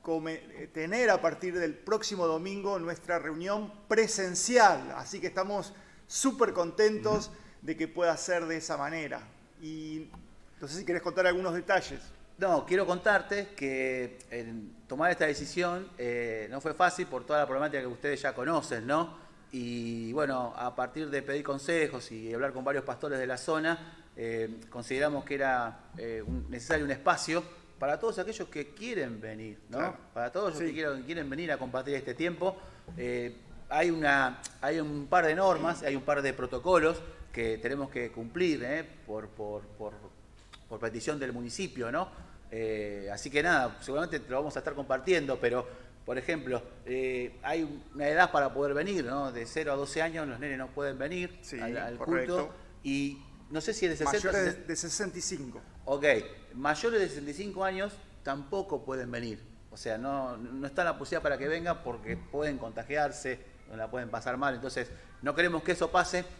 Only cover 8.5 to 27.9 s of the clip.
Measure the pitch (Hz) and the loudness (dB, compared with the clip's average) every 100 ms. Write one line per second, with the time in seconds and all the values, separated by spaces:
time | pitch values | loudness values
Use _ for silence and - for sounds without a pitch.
8.5 | 160 160 151 143 160 147 127 110 - - | -4 -2 -2 -2 -4 -6 -8 -10 -20 -20
9.5 | - 160 156 156 156 156 165 - - - | -16 -12 -10 -8 -8 -8 -16 -20 -20 -20
10.5 | - 143 160 165 170 175 170 180 175 185 | -14 -10 -6 0 0 2 6 6 6 2
11.5 | 170 175 190 - 139 - - - - 190 | -2 4 4 4 -10 -12 -18 -20 0 4
12.5 | 160 127 180 180 180 214 202 202 202 196 | 4 6 2 4 4 6 6 4 -4 -4
13.5 | - 135 131 131 127 120 - - 120 113 | -4 -2 0 0 0 -2 -6 -10 -8 -6
14.5 | 113 104 - - 131 170 170 156 147 147 | -8 -10 -16 -10 2 4 6 4 2 -2
15.5 | 175 175 175 190 - 123 120 120 110 104 | 0 0 0 -6 -6 -2 -2 -2 -4 -4
16.5 | 131 160 151 180 170 175 127 117 151 139 | -4 -4 4 4 4 -4 -4 2 2 4
17.5 | 135 151 143 127 120 143 135 143 127 131 | 2 0 0 -4 -4 -2 0 -2 -2 2
18.5 | 165 - 120 113 151 170 - - - - | 0 0 -4 2 2 2 -6 -20 -20 -10
19.5 | 131 120 120 117 117 113 131 147 131 120 | -6 -4 -4 -4 -4 -2 0 0 0 -2
20.5 | - 123 123 127 156 156 139 127 143 143 | -4 -4 -2 -2 -2 -2 -2 0 -2 0
21.5 | 139 139 170 147 131 - 113 110 117 139 | -4 2 4 4 0 -8 -8 -4 0 0
22.5 | 127 131 139 135 120 151 135 127 123 - | 0 0 0 0 -4 -2 -2 -2 -2 0
23.5 | 156 160 165 - - - - 117 113 113 | 2 2 0 -4 -18 -18 -8 -4 -2 -2
24.5 | 113 - 123 120 131 151 143 135 139 135 | -4 -10 -10 -2 2 2 0 -2 0 2
25.5 | 127 117 113 - - 117 113 107 127 - | 2 0 -6 -16 -10 -6 -6 -4 -4 -4
26.5 | 123 113 160 147 131 - 165 - 165 165 | -8 0 0 2 2 2 2 2 0 -2
27.5 | - - - 139 | -14 -20 -4 0